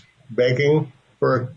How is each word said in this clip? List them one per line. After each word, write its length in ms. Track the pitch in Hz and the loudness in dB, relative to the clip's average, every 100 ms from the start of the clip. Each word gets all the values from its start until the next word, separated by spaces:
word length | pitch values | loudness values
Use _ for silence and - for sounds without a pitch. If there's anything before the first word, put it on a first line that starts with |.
| - _ - | -16 _ -8
begging 640 | 110 123 127 143 156 - - _ _ | -2 0 2 2 2 -2 -10 _ _
for 160 | 135 127 | -2 0
a 120 | 120 | -4